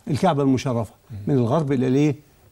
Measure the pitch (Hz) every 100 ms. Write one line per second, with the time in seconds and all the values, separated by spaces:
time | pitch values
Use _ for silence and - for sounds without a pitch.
0 | - 143 185 143 139 127 139 117 107 -
1 | - 104 104 139 117 156 139 139 131 131
2 | 151 135 - _ _